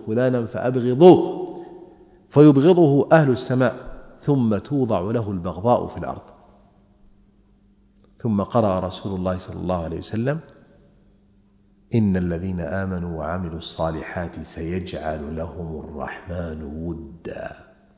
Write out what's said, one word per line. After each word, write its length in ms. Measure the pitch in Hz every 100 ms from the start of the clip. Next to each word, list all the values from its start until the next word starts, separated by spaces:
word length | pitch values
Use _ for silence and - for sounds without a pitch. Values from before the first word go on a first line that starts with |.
| 107
فلانا 380 | 110 127 127 -
فأبغضوه'، 1200 | - 123 127 120 127 180 156 - - - - - - - - - - _
فيبغضه 800 | 143 151 135 156 175 156 139 -
أهل 180 | 160 139
السماء، 460 | 117 - 127 123 - - - - -
ثم 360 | - 139 117 98
توضع 420 | - 143 117 98
له 320 | 95 120 104
البغضاء 560 | 92 90 82 113 107 87
في 100 | -
الأرض". 260 | 64 64 - - - _ _ _ _ _ - _ _ _ _ _ _ _ _ _ _ _
ثم 220 | 120 101
قرأ 380 | 95 120 107 92
رسول 400 | 90 - 104 95
الله 180 | 92 92
صلى 240 | - 87
الله 220 | 87 90
عليه 140 | 80 82
وسلم: 420 | - 107 127 160 - - _ _ _ _ _ _ _ _ _ _ _ _ _ 117
"إن 220 | 104 92
الذين 420 | 87 82 95 90
آمنوا 580 | 76 95 95 90 87 80
وعملوا 380 | 76 90 85 82
الصالحات 840 | - - 82 80 - 92 85 78
سيجعل 960 | 78 - 82 92 87 78 78 78 73 80
لهم 420 | 90 92 82 76
الرحمن 840 | 73 73 65 - - 87 85 78
ودا". 1080 | 73 80 82 78 - - - - - - - _ _